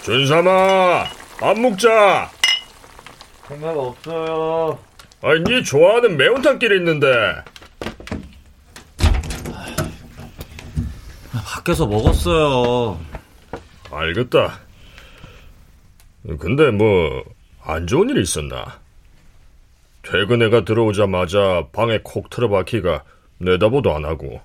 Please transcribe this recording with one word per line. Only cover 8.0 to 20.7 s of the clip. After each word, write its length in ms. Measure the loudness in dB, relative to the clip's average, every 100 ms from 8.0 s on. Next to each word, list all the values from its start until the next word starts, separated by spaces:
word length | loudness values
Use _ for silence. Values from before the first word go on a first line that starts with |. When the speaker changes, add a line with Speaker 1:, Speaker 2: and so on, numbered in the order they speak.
| -12 -12 -12 -20 -20 -20 _ -20 -20 -2 0 0 -2 -10 -12 -14 -10 -8 -8 -12 -20 -20 -20 -18 -18 -18 -10 -8 -8 -12 -18 -20 -12
Speaker 2:
아, 100 | -12
밖에서 420 | -10 -8 -4 -2 0
먹었어요. 1080 | 2 2 2 0 2 2 2 0 0 -2 -6 -12 -18 _ -20 -18 -18 -18 -20 -14
Speaker 1:
알겠다. 720 | -8 -4 -4 0 0 0 -4 -20 -20 -20 -20 -20 -20 -20 -20 -20 -20 -20 -20 -20 -20 -20 _ -14 -10
근데 320 | -2 2 4
뭐, 540 | 4 4 4 0 -4 -12 -20 _ -18
안 240 | -8 -6 -2
좋은 240 | 0 0
일 120 | 0
있었나? 580 | -2 -4 -8 -12 -14 -18 _ -20 _ -20 -20 -20 -20 -20 _ _ _ _
퇴근해가 600 | -4 -2 0 2 4 4
들어오자마자 1000 | 2